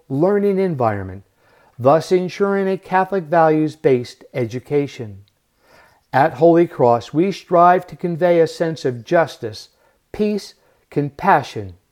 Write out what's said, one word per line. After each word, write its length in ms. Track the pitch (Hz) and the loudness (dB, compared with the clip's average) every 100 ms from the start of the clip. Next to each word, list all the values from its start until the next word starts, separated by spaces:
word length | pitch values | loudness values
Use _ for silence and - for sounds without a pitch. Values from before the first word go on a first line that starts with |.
| _ | _
learning 500 | 135 175 208 202 190 | -2 0 2 0 0
environment, 640 | 190 151 117 101 95 92 - _ _ _ _ _ | -2 0 -2 -2 -8 -14 -18 _ _ _ _ _
thus 320 | 120 160 156 | 2 2 2
ensuring 560 | 185 180 - 202 196 190 | -2 -2 -4 -2 0 -2
a 100 | 190 | -4
Catholic 460 | - 185 190 196 | -2 -2 -2 -4
values-based 1040 | 156 170 160 156 156 143 156 127 123 - - | -2 2 4 4 0 0 0 0 -2 -14 -12
education. 880 | - 123 123 - 147 139 - 113 98 101 _ _ _ _ _ _ _ _ | -6 -6 -6 -4 -4 -4 -8 -16 -16 -20 _ _ _ _ _ _ _ _
At 220 | 131 156 | 0 0
Holy 340 | - 165 165 170 | 4 4 4 2
Cross, 460 | - 123 117 - | 2 2 2 0
we 180 | 143 190 | -2 -2
strive 560 | 185 - 175 175 180 180 | -4 -2 4 4 4 -2
to 80 | 147 | -10
convey 460 | 180 165 180 170 | -8 -2 2 4
a 40 | 160 | 2
sense 380 | - 165 160 | 0 -6 -4
of 220 | 139 120 110 | -6 -6 -2
justice, 640 | 170 156 - 113 110 - _ _ _ _ | 0 0 -4 -14 -14 -20 _ _ _ _
peace, 440 | - 208 208 - _ _ _ _ | -4 -4 -4 -8 _ _ _ _
compassion, 880 | - 143 - 196 170 120 - 101 87 _ | -6 -6 -4 2 2 0 -10 -12 -16 _